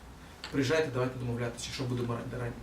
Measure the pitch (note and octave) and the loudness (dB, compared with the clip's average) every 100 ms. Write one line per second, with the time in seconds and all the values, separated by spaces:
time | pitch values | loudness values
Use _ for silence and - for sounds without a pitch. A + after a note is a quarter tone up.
0 | - - - - - C#3 B2+ D#3+ D#3 B2 | -14 -16 -16 -12 -2 2 6 6 4 4
1 | B2+ B2+ A#2+ A#2 A#2 - - - B2 A#2 | 2 0 -2 0 0 -2 -6 -2 0 0
2 | A#2 A#2 - A#2+ A#2 - | 0 -2 -2 -4 -4 -4